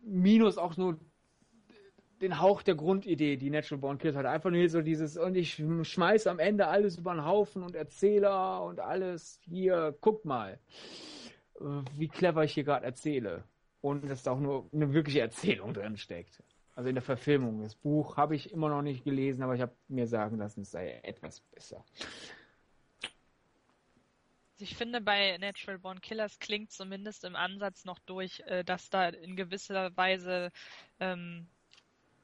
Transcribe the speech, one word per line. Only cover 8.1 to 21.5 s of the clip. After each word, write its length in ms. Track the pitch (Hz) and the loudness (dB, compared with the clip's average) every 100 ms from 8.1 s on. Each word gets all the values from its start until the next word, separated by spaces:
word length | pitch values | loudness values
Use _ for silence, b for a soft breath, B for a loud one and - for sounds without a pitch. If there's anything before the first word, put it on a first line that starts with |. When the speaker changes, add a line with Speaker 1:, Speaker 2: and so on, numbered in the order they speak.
| 208 196 190 190 185 | 6 4 4 0 -2
Speaker 1:
und 160 | 175 175 | -6 -6
alles, 640 | 104 185 185 170 - - | -4 -2 -4 -6 -12 -20
hier, 540 | - 175 185 175 156 143 | -10 0 4 4 2 2
guckt 240 | 220 214 156 | 2 2 -2
mal, 320 | 127 98 - _ B B B B B B B B - | -4 -4 -10 _ B B B B B B B B -10
äh, 40 | 143 143 135 143 | -6 -6 -6 -4
wie 120 | 156 | -4
clever 360 | - 180 160 | 2 2 4
ich 80 | 156 | 2
hier 120 | - | 2
grad 180 | 139 135 | 0 0
erzähle. 640 | 131 131 156 139 107 85 - _ _ _ | 0 -4 -2 -2 -2 -6 -10 _ _ _
Und 260 | 143 143 139 | -4 -4 -4
dass 120 | 135 | -4
da 100 | 135 | -2
auch 80 | 131 | 0
nur 280 | 143 135 - | 0 -2 -4
eine 220 | 151 147 | 0 2
wirkliche 280 | 147 147 143 | 2 4 2
Erzählung 520 | 113 - 180 226 113 | 0 0 0 0 -2
drin 240 | 101 107 107 | -6 -6 -8
steckt. 460 | - 87 92 _ - _ _ - | -10 -12 -12 _ -20 _ _ -6
Also 120 | 127 | -2
in 80 | 131 | -2
der 60 | |
Verfilmung. 600 | 123 123 - 143 123 110 | -2 -4 2 2 2 -4
Das 140 | 107 - | -8 -6
Buch 400 | 151 151 143 - | 0 0 0 0
habe 180 | 151 | 0
ich 160 | 151 - | 0 -4
immer 180 | 165 151 | -2 0
noch 140 | 147 | 0
nicht 220 | 143 131 | -2 -4
gelesen, 400 | 143 135 135 131 | -2 0 0 -2
aber 100 | 131 | -2
ich 60 | 123 | -2
habe 160 | 123 _ _ | -2 _ _
mir 220 | 131 117 | -4 -2
sagen 300 | 113 107 110 | 0 -2 -4
lassen, 240 | 104 - | -6 -8
es 100 | 98 | -10
sei 260 | 85 87 58 | -8 -10 -10
etwas 360 | - - - - | -12 -12 -14 -16
besser. 440 | _ | _